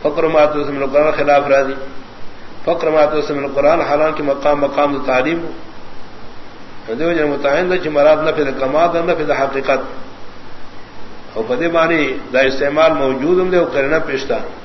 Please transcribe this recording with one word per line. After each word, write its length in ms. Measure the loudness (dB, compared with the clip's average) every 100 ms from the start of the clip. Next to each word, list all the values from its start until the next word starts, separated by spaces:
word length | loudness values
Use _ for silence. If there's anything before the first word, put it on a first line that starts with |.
فقر 220 | -4 0
ما 220 | 2 4 4
تیسر 260 | 2 -4
من 120 | -4
القرآن 280 | 0 2 4 2
خلاف 260 | 4 4 4
را 140 | 4
دی۔ 120 | 2 -4 -8 -8 -10 -8 -8 -8 -12 -6
فقر 240 | -4 -2 2
ما 180 | 4 4
تیسر 280 | 2 -2
من 100 | -4
القرآن 380 | -2 2 4 4
حالانکہ 420 | 2 2 2 0
مقام 380 | -2 0 2 2
مقام 360 | 0 2 0 0
دا 60 | 0
تعلیم 340 | 0 0 -2
ہو۔ 80 | -4 -8 -12 -12 -8 -8 -8 -10 -12 -12 -14 -14 -14 -12 -6 -2
دیو 140 | 0
جن 160 | 0 0
متعین 420 | 0 0 0 0
دا 60 | 0
چی 120 | 0
مراد 280 | 4 6 4
نفی 260 | 2 0
دا 80 | 0 -2
کمال 300 | 0 2 2
دا، 80 | 2 0
نفی 180 | 0
دا 200 | 0 0
حقیقت۔ 360 | 0 -2 0 0 -2 -8 -10 -10 -12 -12 -10 -8 -8 -8 -10 -8 -8 -10 -8
اور 100 | -6 -2
پدی 200 | -2 2
معنی 460 | 2 2 2 0 -4 0
دا 60 | 2
استعمال 520 | 2 2 0 4 4
موجود 480 | 4 0 0 2 2
ہم 80 | 2
دے، 100 | 2
وہ 60 | 2
کرنا 260 | 0 0 0
پیشتا۔ 360 | 0 -2 -2 -4 -6 -10